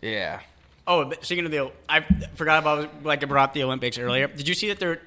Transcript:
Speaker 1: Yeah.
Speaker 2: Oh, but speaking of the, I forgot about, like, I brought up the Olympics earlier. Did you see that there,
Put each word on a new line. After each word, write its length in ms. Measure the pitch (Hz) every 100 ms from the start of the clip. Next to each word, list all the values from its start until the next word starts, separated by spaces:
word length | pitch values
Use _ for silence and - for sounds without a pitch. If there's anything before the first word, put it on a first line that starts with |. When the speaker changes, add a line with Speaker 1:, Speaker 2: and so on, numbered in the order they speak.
Speaker 1:
Yeah. 400 | 110 107 85 98 - _ _ _
Speaker 2:
Oh, 200 | - 175
but 200 | 135 160
speaking 200 | - 175
of 80 | 170
the, 180 | 151 131 - -
I 120 | 156 - - -
forgot 240 | - 156 156
about, 460 | 151 151 151 147
like, 180 | 151 147
I 40 | 139
brought 240 | 139 135
up 20 |
the 80 | 147
Olympics 360 | 131 131 123 120
earlier. 280 | 123 127 139
Did 220 | 143 143
you 60 |
see 140 | 180 208
that 120 | 202
there, 200 | 180 165